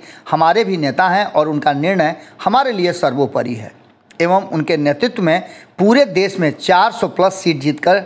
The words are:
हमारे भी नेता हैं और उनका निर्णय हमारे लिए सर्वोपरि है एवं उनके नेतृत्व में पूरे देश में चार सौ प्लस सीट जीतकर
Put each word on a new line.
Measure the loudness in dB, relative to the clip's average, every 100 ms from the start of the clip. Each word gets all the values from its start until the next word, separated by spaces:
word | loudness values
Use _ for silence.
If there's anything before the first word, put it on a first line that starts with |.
| -8 -20 -4
हमारे | 0 2 2
भी | 0 -2
नेता | -2 0 2
हैं | 2 0
और | 0 0
उनका | 0 0
निर्णय | 0 0 0 0 -2 -12 -8
हमारे | 0 0 0
लिए | 0 -2
सर्वोपरि | 0 0 0 -2 -2 -4
है | -8 -12 -18 _ _ _ -4
एवं | 0 0
उनके | 0 -4 -2 0
नेतृत्व | 0 0 -2 -2
में | 0 0 -4 -18 -12 0
पूरे | 2 4 2
देश | 2 -2 0
में | -4
चार | -2 0 2 2
सौ | 0 -4
प्लस | 0 0 0
सीट | -2 -2
जीतकर | -2 -2 0 0